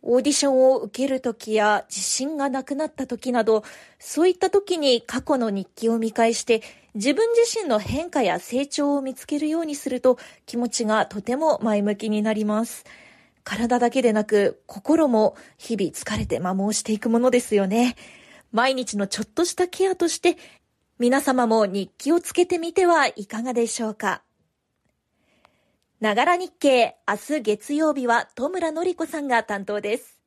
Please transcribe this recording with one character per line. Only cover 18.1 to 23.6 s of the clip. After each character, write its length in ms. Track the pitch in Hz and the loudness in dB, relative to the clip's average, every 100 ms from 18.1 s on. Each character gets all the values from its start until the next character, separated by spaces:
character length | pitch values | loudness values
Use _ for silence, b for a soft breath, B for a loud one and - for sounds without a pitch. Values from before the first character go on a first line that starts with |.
| B B B B | B B B B
毎 220 | 220 254 | 0 0
日 240 | 262 254 202 | 0 -4 -4
の 100 | 196 | -4
ち 120 | - | -4
ょ 20 | |
っ 20 | 226 | -6
と 180 | - | -2
し 120 | 349 - | -2 0
た 120 | 359 | -4
ケ 220 | - 381 | 0 -2
ア 60 | 370 | 2
と 120 | 339 | -2
し 120 | - | 2
て、 180 | 339 349 B B _ _ _ _ | 0 0 B B _ _ _ _
皆 220 | 240 269 | 2 2
様 260 | 285 254 240 | 2 2 4
も 200 | 220 208 | 4 2
日 260 | 196 185 _ | -2 -8 _
記 140 | 269 | 0
を 80 | 339 | 0
つ 100 | - | 0
け 140 | - 339 | 0 0
て 120 | 349 | 0
み 160 | 339 | -2
て 120 | 339 349 | 2 4
は 220 | 330 269 | 4 2
い 180 | - 196 | -2 -10
か 160 | 220 | -8
が 120 | 247 | -4
で 140 | 247 | -2